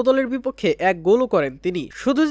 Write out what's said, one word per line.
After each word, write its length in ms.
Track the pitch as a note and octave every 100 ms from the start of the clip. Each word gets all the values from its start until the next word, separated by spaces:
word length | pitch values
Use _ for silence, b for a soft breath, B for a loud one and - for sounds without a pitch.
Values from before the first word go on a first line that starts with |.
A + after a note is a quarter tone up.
| B3
দলের 200 | C4+ B3+
বিপক্ষে 360 | C4 C4 - F#3+ D3 F3+
এক 60 | F3+ D#3+
গোলও 200 | A#3 B3+
করেন 200 | F#3 C#3 C3
তিনি। 200 | F3 F3 C3+ -
শুধু 220 | B3 C4+ D#4